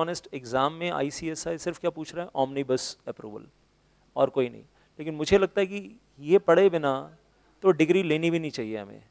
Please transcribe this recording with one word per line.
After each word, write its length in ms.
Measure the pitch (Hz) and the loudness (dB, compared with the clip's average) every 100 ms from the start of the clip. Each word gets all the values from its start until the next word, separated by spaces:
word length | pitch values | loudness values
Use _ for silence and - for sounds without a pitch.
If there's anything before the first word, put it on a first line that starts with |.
honest, 320 | 165 170 - | 0 -4 -10
exam 380 | 143 123 127 139 | -12 -4 0 0
में 180 | 165 175 | 0 -4
आईसीएसआई 680 | 156 139 - 165 156 170 165 | -2 -4 -4 -8 -8 -8 -6
सिर्फ 200 | 180 165 | -6 -4
क्या 120 | 175 | -6
पूछ 240 | 160 151 | -6 -10
रहा 100 | 165 | -10
है, 60 | 175 - | -10 -4
omnibus 500 | 135 139 135 127 - - - | -2 -2 -2 -2 -2 -10 -14
approval 400 | - 110 104 110 _ _ _ _ _ _ - | -14 -14 -16 -18 _ _ _ _ _ _ 0
और 140 | 135 | 2
कोई 180 | 135 123 | 2 -4
नहीं। 160 | 113 - _ _ - | -6 -20 _ _ -12
लेकिन 160 | 156 | -10
मुझे 240 | 151 151 196 | -6 2 2
लगता 220 | 190 - | 4 0
है 60 | 190 | -2
कि 120 | 202 190 220 _ _ | -4 -14 -20 _ _
ये 180 | 143 190 | 2 4
पढ़े 300 | - 170 196 | 6 6 6
बिना 200 | 165 147 135 151 156 _ _ _ _ | 4 0 -2 -6 -18 _ _ _ _
तो 80 | 190 | 2
डिग्री 300 | 156 160 180 | 4 4 4
लेनी 280 | 175 156 165 | 2 0 2
भी 80 | 165 | 0
नहीं 120 | 156 | -4
चाहिए 260 | 135 110 107 | -8 -8 -8
हमें। 240 | 101 107 104 | -10 -16 _